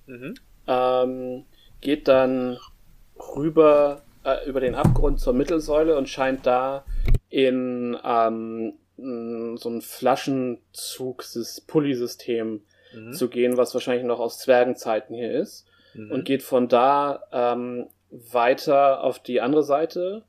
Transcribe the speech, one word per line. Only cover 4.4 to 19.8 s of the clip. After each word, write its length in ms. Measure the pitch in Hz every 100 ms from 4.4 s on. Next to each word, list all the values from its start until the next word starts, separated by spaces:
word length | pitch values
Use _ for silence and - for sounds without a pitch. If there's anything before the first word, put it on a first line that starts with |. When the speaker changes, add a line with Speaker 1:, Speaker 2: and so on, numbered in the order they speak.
| 151
Speaker 2:
über 100 | 131
den 160 | 127 120
Abgrund 440 | 151 123 147 139
zur 140 | 139
Mittelsäule 640 | 123 147 165 151 151 160 147
und 120 | 131
scheint 360 | - 131 131 127
da 380 | 123 131 139 - - - - -
in, 680 | 156 131 127 127 123 120 120
ähm, 680 | - 117 113 113 113 113 110 - _ -
m, 600 | 131 117 117 117 117 120
so 120 | 120
ein 120 | 117
Flaschenzug-Sys-, 1800 | - - 123 139 - 135 127 117 _ - - - 131 127 - 120 110 - -
Pullisystem 920 | 160 143 123 120 - - 117 110 110 _ _ _
Speaker 1:
Mhm. 200 | 117 110
Speaker 2:
zu 140 | 127 123
gehen, 280 | 120 123 123
was 160 | 117
wahrscheinlich 320 | 123 131 123 123
noch 140 | 117
aus 200 | 117 -
Zwergenzeiten 760 | - 123 123 117 127 110 - 117
hier 140 | 113
ist. 320 | 131 202 - _ _ _ -
Speaker 1:
Mhm. 160 | 107
Speaker 2:
Und 120 | 131 -
geht 180 | 135
von 260 | - 127 123
da, 540 | 120 135 143 143 139 -
ähm, 540 | 131 123 123 123 123 - _ _ 127 -
weiter 720 | 123 120 131 156 139 139 135
auf 160 | 131 -
die 200 | - 240
andere 220 | 120 156
Seite 600 | 143 143